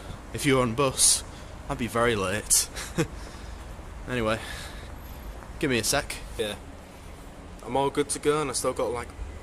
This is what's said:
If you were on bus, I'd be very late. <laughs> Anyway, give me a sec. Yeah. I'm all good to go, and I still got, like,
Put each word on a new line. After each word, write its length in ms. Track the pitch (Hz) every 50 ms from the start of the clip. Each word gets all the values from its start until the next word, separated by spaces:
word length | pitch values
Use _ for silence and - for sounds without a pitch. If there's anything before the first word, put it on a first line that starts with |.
| - - - - - - -
If 120 | 113 -
you 120 | 147 135 131
were 40 |
on 120 | 123 120 110
bus, 500 | 123 139 131 127 - - - - - - - - - - - - - - -
I'd 80 | 143 135
be 100 | 131 110
very 280 | - 117 117 120 117
late. 520 | 104 95 92 95 107 117 - - - - - - - - - - -
<laughs> 100 | 156 - - - - - - - - - - - - - - - - - - - - -
Anyway, 280 | 127 123 113 107 113 110 - - - - - - - - - - - - - - - - - - - - - - - -
give 100 | - 147
me 100 | 127 113
a 40 | 104
sec. 340 | - - 139 143 - - - - - - -
Yeah. 180 | 113 104 104 - - - - - - - - - - - - - - - - - - - - - -
I'm 120 | 113 123 135
all 120 | 139 139
good 200 | - 143 139 -
to 100 | - 143
go, 220 | - 147 147 156
and 80 | 156 139
I 40 | 120
still 200 | - - 131 123
got, 180 | - 135 107
like, 160 | 117 120 120 - - - - - - -